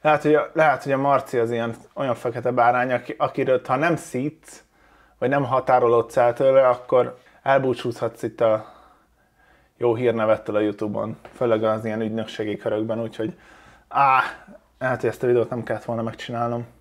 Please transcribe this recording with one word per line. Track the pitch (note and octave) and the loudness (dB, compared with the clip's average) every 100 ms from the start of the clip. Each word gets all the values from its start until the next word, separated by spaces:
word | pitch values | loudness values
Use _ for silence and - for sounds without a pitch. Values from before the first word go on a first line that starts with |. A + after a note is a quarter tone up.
lehet, | D#3 D3+ | 2 2
hogy | D3+ | 4
a, | D3+ - | 2 2
lehet, | D#3+ D#3 C3 | 0 2 2
hogy | C#3+ | -2
a | C3+ | -2
Marci | C#3 C#3 C3+ B2 | 2 0 0 -2
az | A#2 | -2
ilyen, | A#2 A#2 A#2 - | -2 -4 -8 -14
olyan | - C#3 | -8 -4
fekete | A2+ B2 A#2 B2 | -4 -6 -4 -2
bárány, | B2 A#2+ B2 B2+ | 2 4 4 0
aki, | B2 - - | -2 -4 -4
akiről, | C#3 - C3 B2+ - | -4 -2 0 0 0
ha | C3 | -2
nem | E3 D#3+ | 0 -2
szítsz, | - B2+ C#3+ - - - _ _ _ _ _ _ | -4 -6 -6 -8 -20 -20 _ _ _ _ _ _
vagy | B2 | -2
nem | C#3+ | 0
határolódsz | C3 C3 B2+ B2+ A#2+ A#2+ A2+ - | 0 -2 2 4 6 4 2 2
el | B2 | 2
tőle, | A#2+ C3+ C3+ C3 | 4 4 6 4
akkor | B2 - B2+ A#2+ - _ _ | 2 2 0 0 -6 _ _
elbúcsúzhatsz | - C#3 C3 A#2+ B2 A#2 A#2 - | 2 2 2 -2 -4 -6 -6 -6
itt | A#2 - | -8 0
a | A2+ G#2+ - - - _ _ _ _ _ _ _ _ _ | 2 2 -2 -20 -20 _ _ _ _ _ _ _ _ _
jó | B2 | 0
hírnevettől | A2+ B2 A2+ A2 G#2+ - G#2 | 2 0 2 2 0 0 0
a | |
YouTube-on, | G#2+ G#2 G#2+ G#2+ G#2+ - - - | 0 -2 -6 -4 -6 -8 -16 -4
főleg | B2 A2 | 0 2
az | A2 A2 | 0 -2
ilyen | A2+ G#2+ | -4 -4
ügynökségi | A2 A2 G#2+ - G#2+ G2+ | -4 -6 -8 -8 -6 -6
körökben, | A2+ G#2+ A2 A2+ | -4 -4 -4 -6
úgyhogy, | A2+ - A2 - - - - - _ | -8 -8 -8 -8 -20 -20 -20 -20 _
á, | C3 C3+ C3+ - - - - _ _ | 0 2 2 0 -8 -20 -20 _ _
lehet, | C3 B2 | -6 -2
hogy | A#2+ | -4
ezt | - | -2
a | B2+ | 0
videót | B2 A2+ | 2 0
nem | B2 | -4
kellett | A2+ A2 | -6 -8
volna | - A2+ | -6 -6
megcsinálnom. | A2+ A2 - A#2+ A#2+ A#2+ A#2 _ | -6 -10 -10 -6 -4 -4 -10 _